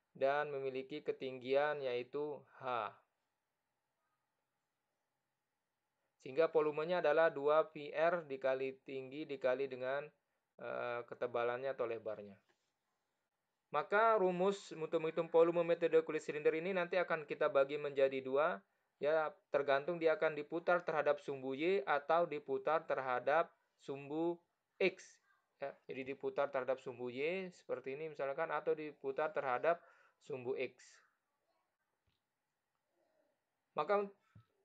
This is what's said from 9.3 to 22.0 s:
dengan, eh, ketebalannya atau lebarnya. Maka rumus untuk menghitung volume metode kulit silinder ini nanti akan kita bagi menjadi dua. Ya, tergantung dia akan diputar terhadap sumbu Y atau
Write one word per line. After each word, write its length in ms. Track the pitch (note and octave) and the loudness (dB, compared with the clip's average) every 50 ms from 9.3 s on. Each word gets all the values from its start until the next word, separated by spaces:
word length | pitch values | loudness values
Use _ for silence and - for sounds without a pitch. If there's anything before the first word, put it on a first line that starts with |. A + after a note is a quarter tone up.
| C#3 B2+ C3 B2+ B2+ C3 C#3 C3+ B2+ | -6 -2 0 0 0 0 -2 -4 -6
dengan, 320 | B2 B2+ B2+ C3+ C#3+ D3+ D3+ _ _ _ _ _ _ _ _ _ - | -6 -6 -4 -4 -4 -6 -10 _ _ _ _ _ _ _ _ _ -14
eh, 400 | A#2+ A#2+ B2+ B2 A#2+ B2 A#2+ A#2+ A#2+ - | -10 -8 -6 -6 -4 -4 -6 -6 -8 -10
ketebalannya 640 | C3 - B2+ A#2 A2+ A#2+ A#2 A#2+ A#2+ B2 C3 C3+ B2+ | -8 -6 -6 -4 -2 0 0 0 -2 -2 -4 -4 -4
atau 160 | - B2 A2+ | -2 -2 -4
lebarnya. 480 | A#2 A2 G#2+ G#2+ G#2+ G#2 G#2 G2+ G2 - _ _ _ _ _ _ _ _ _ _ _ _ _ _ _ _ _ _ _ _ _ _ _ _ _ _ - | -4 -4 -6 -8 -8 -8 -10 -14 -18 -20 _ _ _ _ _ _ _ _ _ _ _ _ _ _ _ _ _ _ _ _ _ _ _ _ _ _ -4
Maka 480 | D3 D3 - D3+ F#3 A3+ A3+ A3 G#3+ | -4 -2 0 2 4 4 4 4 4
rumus 560 | F#3 F#3 F3+ F3 F#3 G3+ G3 G3 - - D#3+ | 4 2 2 2 2 0 0 -2 -6 -12 -10
untuk 240 | D#3+ D#3 D#3 - E3 | -8 -6 -2 -2 -2
menghitung 320 | D#3 D#3+ D#3 F3 E3 E3 - | -2 -2 -2 -2 -2 4 6
volume 320 | E3 E3+ E3+ E3+ F3 E3+ | 6 6 6 6 2 2
metode 320 | E3 E3+ E3+ E3+ D#3+ D3+ D#3+ D#3+ | 2 2 2 2 4 4 4 4
kulit 160 | D#3+ D3+ D#3 | 4 -2 -4
silinder 320 | - - D3 D3+ D3+ D#3 D#3 | -4 -4 -4 0 0 2 2
ini 240 | D#3+ E3 F#3 G3 | 0 0 -2 -2
nanti 240 | F3+ F3 F3 G3 F3+ | -2 -2 0 0 0
akan 240 | F3 - E3+ D#3+ D3 | 0 2 0 -2 -2
kita 240 | - D3+ - D#3 D3 | -4 -2 0 2 4
bagi 320 | C#3+ C#3 C#3 C3+ D3 D3 | 6 4 4 4 2 -4
menjadi 400 | D3 D3 C#3+ C3+ C3+ C3+ C3+ C3 | -4 -2 2 4 4 4 4 2
dua. 400 | C3 C3 C3 C#3 D#3 F3 G3 G3 - _ _ _ _ _ _ - | -2 0 2 2 4 2 0 -2 -8 _ _ _ _ _ _ -4
Ya, 320 | - C#3+ D#3+ D#3 D#3 D3+ - _ _ _ | 0 2 2 2 2 0 -4 _ _ _
tergantung 480 | - C#3+ C#3 C#3 C3+ C#3 D3 D#3+ F3 | 0 0 4 4 4 4 2 0 -2
dia 160 | E3+ D#3+ D#3+ D#3 | 2 2 2 2
akan 240 | D#3 E3 D#3 D3+ | 4 2 0 0
diputar 480 | D3 D3 - D#3+ E3+ E3+ - F3 F3 E3+ | -2 -6 -6 -6 -2 2 2 2 2 2
terhadap 400 | - D#3+ D3+ C#3 D3 C#3+ C#3+ - | 0 0 2 4 2 2 2 0
sumbu 320 | - C#3 C3+ B2+ C3 C3+ | -8 -6 -6 -4 -6 -4
Y 240 | C3+ D#3 F3 F#3+ G3+ - - | 0 0 2 2 2 2 0
atau 400 | D3+ C#3+ | 0 0